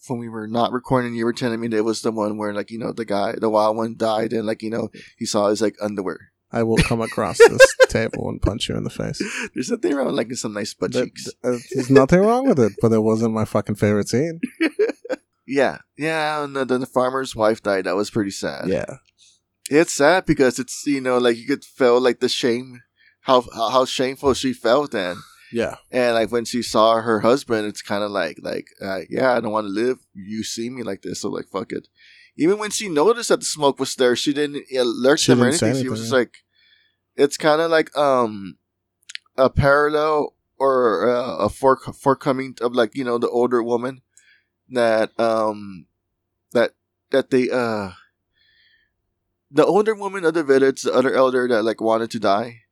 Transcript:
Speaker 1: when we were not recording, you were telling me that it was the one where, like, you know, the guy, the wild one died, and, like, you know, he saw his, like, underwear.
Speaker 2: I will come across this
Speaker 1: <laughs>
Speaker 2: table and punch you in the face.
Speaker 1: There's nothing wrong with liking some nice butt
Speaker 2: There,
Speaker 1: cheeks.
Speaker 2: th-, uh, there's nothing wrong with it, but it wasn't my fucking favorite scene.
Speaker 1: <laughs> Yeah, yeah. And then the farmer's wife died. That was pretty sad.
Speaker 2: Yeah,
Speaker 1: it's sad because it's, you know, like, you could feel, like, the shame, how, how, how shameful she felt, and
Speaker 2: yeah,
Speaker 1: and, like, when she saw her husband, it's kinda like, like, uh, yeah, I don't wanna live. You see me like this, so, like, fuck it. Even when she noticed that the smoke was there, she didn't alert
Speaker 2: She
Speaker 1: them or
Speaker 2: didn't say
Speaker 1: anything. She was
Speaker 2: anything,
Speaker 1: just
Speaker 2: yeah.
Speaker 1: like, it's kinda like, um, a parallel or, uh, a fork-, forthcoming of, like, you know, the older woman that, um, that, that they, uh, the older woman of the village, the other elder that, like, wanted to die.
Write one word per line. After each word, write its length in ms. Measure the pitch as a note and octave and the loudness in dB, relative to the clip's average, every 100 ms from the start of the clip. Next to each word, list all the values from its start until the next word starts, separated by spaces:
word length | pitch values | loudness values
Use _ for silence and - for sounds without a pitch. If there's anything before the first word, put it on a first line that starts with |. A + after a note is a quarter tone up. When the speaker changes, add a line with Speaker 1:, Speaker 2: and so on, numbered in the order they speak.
| - | -10
Speaker 1:
when 100 | A#2+ | -8
we 100 | A#2 | -8
were 180 | A2+ G#2+ | -10 -6
not 240 | A#2 A2 | -2 0
recording, 420 | A#2+ - C3 A#2+ | -2 -2 -2 0
you 120 | A#2 A#2 | -2 -2
were 80 | |
telling 260 | A#2+ B2+ A2+ | -2 -4 -4
me 80 | A#2 | -2
that 80 | A2 | 0
it 40 | |
was 180 | A2 G#2+ | 0 -2
the 80 | B2 | -2
one 260 | A2 G#2 G#2+ | -2 -4 -4
where, 160 | G#2+ | -6
like, 180 | G2+ G2 | -6 -8
you 80 | A2+ | -8
know, 140 | A#2+ | -8
the 100 | - | -8
guy, 300 | G#2+ G2+ G2+ - | -4 -2 -2 -2
the 120 | A2+ | 2
wild 260 | G#2+ G#2+ A2 | 4 4 2
one 220 | A2+ A2 | -4 -2
died, 340 | A2 A2 A2+ | -2 0 -2
and, 160 | A2+ G#2+ | -2 -4
like, 160 | A2+ | -6
you 60 | A2 | -6
know, 180 | A2 A2 - - - | -6 -6 -10 -20 -12
he 80 | A2 | -4
saw 240 | G#2+ G2+ | 0 2
his, 120 | G#2 | 2
like, 140 | G#2+ - | 0 -2
underwear. 500 | G#2+ G#2 F#2 - - _ _ | -6 -4 -6 -8 -14 _ _
Speaker 2:
I 100 | A#2+ | -2
will 140 | A2+ A2+ | 0 2
come 240 | - A#2 | 2 -2
across 360 | A2+ - G2+ - | -4 -4 -2 6
this 380 | A#4 - C5+ - | 6 8 6 6
Speaker 1:
<laughs> 60 | C5 | 2
Speaker 2:
table 400 | - - - - | 2 -2 -4 -8
and 120 | - | -4
punch 280 | - G#2 - | -4 -2 -4
you 80 | A1 | -6
in 80 | G1+ | -6
the 40 | |
face. 320 | - G#1+ - - - A3 | -6 -8 -6 -8 -8 -8
Speaker 1:
There's 160 | - B2+ | -8 -6
nothing 240 | A#3 F4 | -2 -2
wrong 120 | C#4 - | -2 -2
with 100 | C#3 | -2
liking 220 | A#2 A#2+ | -4 -6
some 160 | A#2+ | -8
nice 200 | G#2 G2+ | -6 -8
butt 200 | - F2+ | -6 -4
Speaker 2:
There, 100 | B2 | -2
Speaker 1:
cheeks. 220 | B2 - - | -4 -6 -16
Speaker 2:
th-, 100 | - | -8
uh, 140 | B2+ B2 - | -4 -4 -4
there's 160 | C3+ B2 | -4 4
nothing 320 | C3 C3 F3+ | 6 6 4
wrong 260 | G#3 A#3+ C4+ | 4 2 2
with 120 | E3 | 2
it, 100 | G#2+ G2 | 2 2
but 120 | A#2 | 0
it 60 | A2 | 2
wasn't 340 | A2 A2 A2+ | 2 0 0
my 100 | A2 G#2+ | -2 -2
fucking 300 | G#2+ - G#2 | -2 -2 0
favorite 320 | G#2 G#2 G2+ | 0 2 0
scene. 300 | A#2 E3 E3 - - | -2 -2 -6 -10 -4
Speaker 1:
<laughs> 100 | E4 - A4 - - - _ _ - | -4 0 -2 -4 -8 -8 _ _ -4
Yeah, 280 | C3+ A#2+ C#2+ _ - | 0 0 0 _ -8
yeah. 460 | D3+ D#3+ D3+ D3+ | -4 -2 -2 -2
And 140 | C#3+ C#3 | -4 -4
then 240 | B2 B2+ | 0 0
the 40 | C3+ | 0
farmer's 480 | B2+ B2+ C3 C3 | 0 0 0 -4
wife 300 | A#2 A2 A2+ | 0 2 2
died. 220 | G#2 G2 F#2 | 0 -2 0
That 100 | F#2 | -2
was 140 | G#2 | -2
pretty 220 | A#2 G2 | -2 -2
sad. 360 | - F2 C#2 F2 | -4 -6 -6 -4
Speaker 2:
Yeah, 300 | F#2 - - _ _ _ _ _ _ - | -4 -4 -10 _ _ _ _ _ _ 0
Speaker 1:
it's 240 | C#3+ E3+ | 2 2
sad 320 | - C#3+ F#3 - | 2 4 4 2
because 340 | C#3+ C3 B2 | 2 2 2
it's, 260 | B2 - D3 | -6 -8 -4
you 140 | C#3 | -2
know, 200 | B2+ B2 | 0 2
like, 180 | B2 A#2 | 2 0
you 100 | A#2 | -2
could 160 | C#3 | -6
feel, 380 | - - B2+ A#2+ | -6 0 4 4
like, 180 | B2+ A#2+ | 4 2
the 80 | B2 | -2
shame, 540 | - C3 A#2+ C3 B2 _ _ _ _ | 0 -2 -2 -6 -18 _ _ _ _
how, 240 | - B2+ A#2+ A2+ | 2 2 2 -4
how, 140 | A2+ | 0
how 160 | C3 B2+ | 2 2
shameful 480 | - B2+ C3+ C#3+ | 0 -4 -2 0
she 180 | C#3 C3+ | 0 -2
felt, 420 | A#2+ A2+ C3 C#3+ | -2 2 2 2
and 240 | A2 F2+ F2 - - - | -4 -4 -6 -14 -20 -8
Speaker 2:
yeah, 220 | A#2 A#2 - _ | -4 -4 -6 _
Speaker 1:
and, 260 | B2 B2 A#2 | -2 0 2
like, 180 | A2 | 0
when 100 | A#2+ | -2
she 180 | A2+ B2 | -4 -4
saw 340 | A2 A#2 A2 A2+ | -2 4 4 4
her 220 | A#2 G#2+ | 2 2
husband, 440 | A2 C#3 - A2 G#2 | 4 2 0 -4 -4
it's 160 | - | -8
kinda 280 | - G#2 G#2 | -6 -6 -4
like, 300 | G2+ D#2+ - | -4 -6 -6
like, 260 | - F2+ - - | -8 -8 -10 -12
uh, 180 | G2 F#2+ E2+ | -10 -8 -8
yeah, 280 | A2+ C3 A#2+ | -2 0 0
I 20 | |
don't 140 | A2+ | -2
wanna 160 | G#2+ G#2 | -4 -4
live. 300 | G2 B2 C3 _ | -2 -2 -4 _
You 300 | G2 F#2+ A2 | -20 -12 -8
see 260 | G#2 - A#2 | -8 -8 -10
me 140 | B2+ | -10
like 180 | A2 G2 | -10 -10
this, 180 | F#2 F#2+ | -10 -8
so, 80 | G#2 | -6
like, 180 | F2+ - | -8 -8
fuck 240 | - A2+ | -8 -8
it. 160 | - - _ - - - - | -10 -12 _ -20 -20 -16 -2
Even 220 | D#3 G#3 | 0 0
when 120 | G#3 | -2
she 200 | - G#3 | -6 -4
noticed 400 | D3 F3+ A#3+ A3 | 2 2 2 0
that 100 | B3 | -2
the 60 | - | -2
smoke 340 | D3+ C#3+ C3 | -2 0 0
was 160 | C3+ - | -4 2
there, 220 | B2+ A#2 | 2 2
she 160 | D3+ | 0
didn't 320 | C#3+ D3 C#3+ - C3 | -2 -4 -6 -6 -2
alert 440 | B2 A2+ B2+ D3 | -2 2 2 4
Speaker 2:
She 100 | - | 4
Speaker 1:
them 120 | B2 | 4
or 20 | A#2+ | 4
Speaker 2:
didn't 140 | - | 2
say 80 | A2 | 0
Speaker 1:
anything. 160 | C3+ C3 | 0 -2
She 40 | |
was 100 | A2 | -6
Speaker 2:
anything, 20 | |
Speaker 1:
just 80 | A2+ C3 A2 _ _ _ _ _ _ _ _ - | -2 0 0 _ _ _ _ _ _ _ _ 0
Speaker 2:
yeah. 60 | |
Speaker 1:
like, 0 | C#3+ | 0
it's 120 | - | 2
kinda 320 | D#3+ D3+ E3 | 2 2 2
like, 280 | D#3+ D#3 C#3 | 2 0 0
um, 600 | C#3+ C3 A#2 G#2 G2 - _ _ _ _ - - _ - | 2 2 0 -4 -12 -16 _ _ _ _ -18 -18 _ 0
a 120 | C3 | 2
parallel 840 | - C#3 C#3+ D3 D3+ D#3 D3+ C3+ - _ - | 4 4 4 2 0 0 0 -2 -8 _ -2
or, 500 | C3+ C3 A#2+ F2+ A2+ | 0 2 2 2 2
uh, 280 | B2 A#2+ F2+ | 0 -2 -2
a 100 | G#2 | -2
fork-, 480 | - C3+ C3 - - | 2 2 2 -2 -4
forthcoming 640 | C#3 C3 C#3+ C3 C3 - | 0 0 0 -4 -6 -6
of, 140 | A#2+ | -2
like, 240 | B2 A2+ C3+ | 0 0 -2
you 80 | B2 | -4
know, 120 | A#2+ | -2
the 120 | A#2 | 0
older 340 | A#2+ B2 B2 | 0 2 0
woman 380 | A#2 A#2+ B2 C3 _ _ _ _ _ _ _ | 0 -2 -4 -12 _ _ _ _ _ _ _
that, 480 | B2 A#2 A2 G#2+ - | 0 2 2 0 0
um, 680 | A2+ A2 G#2+ G#2 G2+ F#2 - _ _ _ _ _ _ | 0 0 -2 -4 -10 -16 -20 _ _ _ _ _ _
that, 220 | A#2+ A2+ - _ _ _ | 0 0 -2 _ _ _
that 180 | C3+ B2+ | -2 2
they, 200 | C3 B2+ | 0 2
uh, 420 | B2+ A#2 G#2+ G2 - _ _ _ _ _ _ _ _ _ _ _ _ _ _ _ | 0 -2 -4 -8 -12 _ _ _ _ _ _ _ _ _ _ _ _ _ _ _
the 160 | C#3+ D3+ | 2 4
older 300 | F#3 G#3+ G#3 | 4 2 -2
woman 300 | G3 G3 E3 | -6 -2 0
of 80 | |
the 100 | E3 | 0
village, 380 | C#3 C3+ C3+ C3 | 2 4 4 0
the 120 | A#2+ | 0
other 200 | A#2 B2+ | 2 2
elder 340 | A2 C3 B2+ B2 | 2 2 2 0
that, 160 | A#2 | 0
like, 160 | A2+ G#2+ | 0 -2
wanted 320 | A2 A2+ A2+ | 0 0 -2
to 80 | A#2 | -4
die. 420 | G#2 G2+ A#2+ A#2 _ | 0 0 -2 -12 _